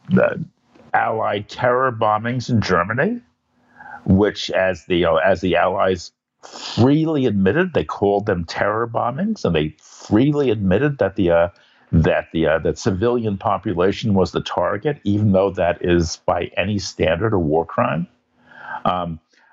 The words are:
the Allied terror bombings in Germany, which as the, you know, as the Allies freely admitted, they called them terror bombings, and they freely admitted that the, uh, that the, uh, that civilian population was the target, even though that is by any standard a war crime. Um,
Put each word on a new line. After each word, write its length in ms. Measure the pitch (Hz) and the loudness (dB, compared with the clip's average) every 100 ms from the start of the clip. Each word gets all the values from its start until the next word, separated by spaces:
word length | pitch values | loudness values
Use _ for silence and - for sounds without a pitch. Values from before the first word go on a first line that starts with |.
| - | -2
the 340 | 60 - - - _ _ _ - | 2 2 -2 -10 _ _ _ -4
Allied 560 | 107 113 110 107 104 107 | -2 -2 -2 -2 -4 -6
terror 440 | - 123 123 131 | -4 0 2 0
bombings 580 | 113 110 107 117 127 113 | 2 2 2 -2 -4 0
in 100 | 117 | 0
Germany, 600 | 92 87 87 113 185 240 - _ _ _ _ - - - - | 2 0 0 0 -2 -2 -10 _ _ _ _ -20 -20 -6 2
which 440 | 95 101 - - | 4 4 0 -4
as 360 | 87 92 90 - | 0 0 -2 -2
the, 100 | 87 | 0
you 80 | |
know, 140 | 85 82 | 2 2
as 220 | 90 92 | 2 2
the 140 | 95 | 2
Allies 560 | 85 92 98 95 92 - _ _ _ | 2 2 0 0 -2 -6 _ _ _
freely 840 | - - - - 127 151 160 151 127 | -20 -16 -6 2 4 4 2 0 0
admitted, 480 | 101 92 143 185 | 2 2 2 0
they 100 | 143 | -2
called 420 | 78 - 101 101 107 | -4 0 2 2 0
them 180 | 87 | -2
terror 440 | 85 - 101 107 117 | -4 -4 -2 -2 -4
bombings, 560 | 113 113 139 208 214 | -4 -4 -2 -4 -2
and 100 | - | -2
they 180 | 80 78 - | 0 -2 -6
freely 720 | - - - 104 139 147 131 | -20 -20 0 2 4 2 0
admitted 480 | 110 95 98 147 139 | 0 0 2 0 0
that 160 | 98 | -2
the, 160 | 95 85 | 0 2
uh, 180 | 85 85 - _ _ _ | 4 2 -4 _ _ _
that 340 | 82 80 78 - | 2 2 2 -2
the, 120 | 82 | 0
uh, 140 | 78 80 | 2 2
that 180 | 82 78 | 0 -2
civilian 640 | 117 92 120 120 110 98 | -2 0 0 0 -2 -4
population 760 | 110 95 113 90 95 98 113 | -2 -2 -2 0 0 0 0
was 180 | 95 87 | 0 0
the 80 | - | -2
target, 580 | - - 90 104 151 147 | -4 -4 -2 -2 -4 -4
even 260 | 101 104 107 | -2 0 2
though 200 | 95 98 | 2 2
that 280 | 92 85 87 | 0 -2 0
is 360 | 90 87 80 - - | 2 2 2 -2 -4
by 240 | 87 90 - | -2 -2 -4
any 240 | 92 101 | -2 -4
standard 520 | - - 85 85 110 | -6 -2 0 0 0
a 60 | 98 | 0
war 260 | 76 78 | 2 0
crime. 440 | 82 - 123 151 175 _ _ _ _ - - - | 0 -2 -2 -2 -8 _ _ _ _ -20 -14 -6
Um, 360 | - 90 85 80 _ _ _ | -4 -2 -4 -10 _ _ _